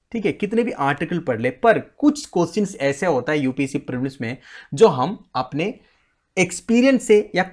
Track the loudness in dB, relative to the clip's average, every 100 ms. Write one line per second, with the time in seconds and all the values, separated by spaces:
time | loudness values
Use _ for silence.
0 | _ -4 -4 -2 -2 0 -2 -2 -2 -2
1 | -2 -4 -2 -2 -2 0 2 2 0 0
2 | 0 0 -4 -2 0 0 -4 -2 -2 0
3 | 0 0 0 0 0 -2 -4 -4 -6 -6
4 | -6 -6 -10 -10 -14 -20 -8 4 4 4
5 | -4 -6 _ -6 -6 -4 -6 -8 _ _
6 | _ _ _ -2 -2 -2 0 4 4 2
7 | 4 2 2 -4 -2